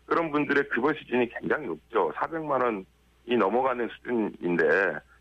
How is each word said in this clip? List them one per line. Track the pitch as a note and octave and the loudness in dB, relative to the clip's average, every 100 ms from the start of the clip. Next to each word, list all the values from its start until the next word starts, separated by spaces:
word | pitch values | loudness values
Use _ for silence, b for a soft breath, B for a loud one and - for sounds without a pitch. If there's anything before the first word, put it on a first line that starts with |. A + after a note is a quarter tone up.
| - | -2
그런 | D3+ E3 | -2 0
분들의 | D3 C#3+ C#3+ C#3 | 0 2 0 0
급여 | A#2+ C#3 | 0 0
수준이 | D3 - B2 A#2 | -2 -2 0 0
굉장히 | - - A#2 - | -2 -4 -4 -4
높죠. | D#2 - A2 E2 - | -8 -4 0 0 0
사백만 | C#3+ D#3+ D#3 C3+ | -4 -4 -2 0
원이 | B2 G#2 F#2 _ _ _ - B2 | 0 -2 -6 _ _ _ -2 2
넘어가는 | G2 A#2 C3 B2 A2 | 4 2 0 0 -4
수준인데 | - - A#2+ G2+ - F2 E2+ D#2+ E2+ F#2+ D2+ b b | -6 -4 -2 -2 -2 -2 2 4 4 2 -2 b b